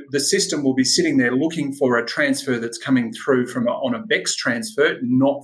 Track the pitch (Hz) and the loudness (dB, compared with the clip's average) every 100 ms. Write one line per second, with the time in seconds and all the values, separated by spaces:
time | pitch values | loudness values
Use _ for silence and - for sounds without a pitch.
0 | 135 131 - 196 - 151 135 131 127 - | -4 -2 0 0 0 0 0 2 2 2
1 | 165 135 120 127 160 151 135 135 131 117 | 2 2 2 2 0 -2 -4 0 2 2
2 | 113 - 143 135 - 117 113 - 139 131 | 0 -2 0 0 -2 -2 -4 -8 0 2
3 | 113 107 - 127 123 127 117 123 135 110 | 0 -4 0 2 0 -2 -2 -2 -4 -4
4 | - 170 - - 131 117 110 - 160 - | -2 -2 -2 -4 -2 -2 -4 0 0 0
5 | 123 127 135 139 | 0 4 4 0